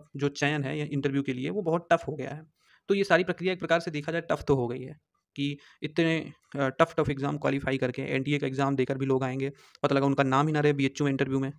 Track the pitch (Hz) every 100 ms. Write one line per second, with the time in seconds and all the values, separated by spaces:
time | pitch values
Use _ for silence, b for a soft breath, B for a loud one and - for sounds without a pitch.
0 | - 139 143 143 143 151 135 151 147 143
1 | 139 139 139 127 143 196 165 170 165 170
2 | - 147 127 151 160 _ b b - 202
3 | 196 170 180 170 180 180 160 170 170 147
4 | 147 165 165 151 - 139 120 127 127 156
5 | _ _ _ - 143 143 B B 151 151
6 | 165 160 - - _ 143 135 - 160 -
7 | 151 135 143 147 143 139 139 135 127 127
8 | 139 135 139 143 143 135 139 135 127 135
9 | 135 131 131 131 139 B B B 135 139
10 | 139 139 135 135 156 147 147 143 135 135
11 | 143 135 135 135 135